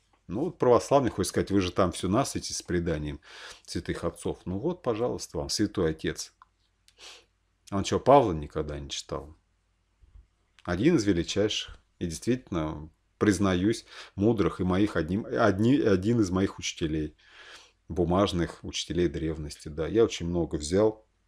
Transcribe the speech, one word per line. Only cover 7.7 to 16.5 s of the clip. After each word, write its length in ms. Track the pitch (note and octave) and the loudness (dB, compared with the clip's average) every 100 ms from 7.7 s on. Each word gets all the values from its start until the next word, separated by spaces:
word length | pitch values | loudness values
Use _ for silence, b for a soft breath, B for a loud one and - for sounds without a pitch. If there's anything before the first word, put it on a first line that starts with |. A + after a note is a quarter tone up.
Он 120 | G2 | -4
че, 140 | F2+ G2 | 0 0
Павла 320 | B2+ C#3+ A2+ | 6 6 6
никогда 460 | D#2+ D2 D#2+ D2 D2 | -2 -4 -6 -6 -8
не 100 | C#2 | -10
читал? 460 | - - D2 C#2+ D#2+ _ _ _ _ _ _ - - _ _ _ _ | -12 -8 -10 -10 -20 _ _ _ _ _ _ -20 -20 _ _ _ _
Один 320 | - F2+ D3 D#3+ | -4 2 4 4
из 80 | |
величайших. 720 | G2+ E2+ D#2+ G2 G#2+ - - - _ - | 4 2 0 0 0 -2 -8 -16 _ -8
И 80 | F2 | -8
действительно, 840 | D#2+ - - - E2+ D#2 D2+ D#2 _ _ - | -4 -2 -4 -2 -4 -4 -8 -14 _ _ 2
признаюсь, 680 | G#2 F#2 G2 F2+ G2+ A#2 B B B | 2 4 2 2 2 0 B B B
мудрых 460 | - G#2+ G#2+ E2 - | 0 2 4 0 0
и 40 | |
моих 320 | F2+ F#2 G#2 F2+ | 0 2 2 0
одним, 300 | D#2+ G2+ B2 | -2 -4 -2
одни-, 540 | A#2+ A2+ F#2+ A2+ C#3 | 2 2 4 2 4
один 400 | A2 F#2+ G#2 A#2+ | 4 2 2 2
из 100 | F#2+ | 2
моих 280 | F#2 G2 | 2 0